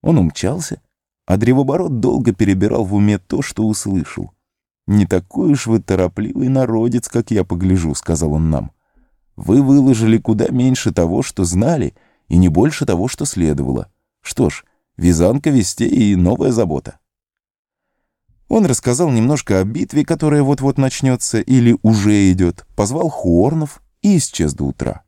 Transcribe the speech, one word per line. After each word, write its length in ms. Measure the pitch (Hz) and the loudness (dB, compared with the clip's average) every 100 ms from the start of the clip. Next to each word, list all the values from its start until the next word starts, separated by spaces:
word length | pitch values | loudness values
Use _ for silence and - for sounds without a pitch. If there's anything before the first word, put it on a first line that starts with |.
Он 160 | - 160 | 2 2
умчался, 640 | 85 - 92 156 160 - _ _ _ _ - | 2 -2 -6 -4 -8 -12 _ _ _ _ -4
а 100 | 95 | 0
древоборот 640 | 113 131 135 151 175 123 | 2 2 2 -2 -2 -2
долго 340 | - 139 123 | -2 0 0
перебирал 520 | 101 101 95 101 - 101 | 0 0 2 0 -2 -2
в 80 | |
уме 240 | 101 104 101 | 0 2 0
то, 220 | _ - | _ -6
что 260 | 143 - 110 | -6 -4 -4
услышал. 640 | 107 - 95 73 - - _ _ _ _ _ - | -2 -4 -4 -4 -10 -14 _ _ _ _ _ -2
«Не 180 | 104 - | 0 0
такой 460 | 92 - - 165 | -2 -4 -4 0
уж 160 | 143 113 | 0 0
вы 140 | 113 | -2
торопливый 680 | - 92 90 - 107 - 127 | 0 0 0 -2 -8 -4 -2
народец, 640 | 135 127 113 117 120 - | 0 0 0 -2 -2 -4
как 220 | 117 117 | -6 -2
я 120 | 107 | -2
погляжу», — 500 | 87 87 92 92 80 73 | -2 -2 0 0 0 -6
сказал 380 | - 80 78 | -4 -2 0
он 160 | 76 80 | 0 0
нам. 220 | 76 52 _ _ _ _ _ _ - | -2 -4 _ _ _ _ _ _ -14
«Вы 260 | - 117 | 2 2
выложили 560 | 135 139 135 120 113 110 | 6 4 4 2 4 2
куда 300 | - 107 104 | 2 0 0
меньше 460 | 127 127 127 113 | 0 0 0 -2
того, 280 | 95 85 92 | 0 0 0
что 200 | - - | -4 -4
знали, 500 | 90 87 117 165 85 _ _ _ _ | -2 0 0 0 -4 _ _ _ _
и 80 | 87 | 2
не 100 | 90 | 4
больше 380 | 80 127 156 120 | 4 2 0 -2
того, 240 | 90 110 | -2 -2
что 160 | - 147 | -4 -8
следовало. 680 | - 82 71 64 62 50 _ _ _ | -2 -2 0 -2 -4 -8 _ _ _
Что 280 | - - 107 | -16 -2 -2
ж, 140 | - _ _ _ - | -2 _ _ _ -2
вязанка 540 | 87 82 87 131 156 | 2 4 2 2 2
вестей 400 | 139 95 - 117 | 0 0 -2 -2
и 260 | 139 107 98 | 2 2 2
новая 380 | 87 120 - | 2 2 0
забота». 460 | 113 98 73 - - _ _ _ _ _ _ _ _ _ _ _ _ _ _ _ | 0 -2 -4 -8 -20 _ _ _ _ _ _ _ _ _ _ _ _ _ _ _
Он 200 | - 185 | 0 2
рассказал 420 | 123 - 123 170 | 0 0 0 0
немножко 500 | 120 117 147 - 98 | 2 2 -2 0 0
о 40 | |
битве, 420 | 95 113 - 147 147 | 0 -4 -4 -2 -2
которая 380 | 165 156 147 | 0 0 2
вот-вот 340 | 139 143 135 135 | 2 0 0 0
начнется 640 | 135 - 135 127 - 113 | -2 0 -2 0 -2 -4
или 360 | - 127 120 117 | 0 2 4 2
уже 500 | 107 110 101 104 98 | 2 2 2 4 4
идет, 360 | 92 87 85 - - | 2 0 -2 -14 -4
позвал 340 | 101 139 226 | -4 -2 -4
Хуорнов 720 | - 90 85 110 160 151 - _ _ | -2 0 2 2 0 -6 -10 _ _
и 140 | 202 190 | 2 2
исчез 360 | - - 78 | 0 -4 -4
до 120 | 69 69 | -2 -6
утра. 380 | - 60 - | -4 -6 -8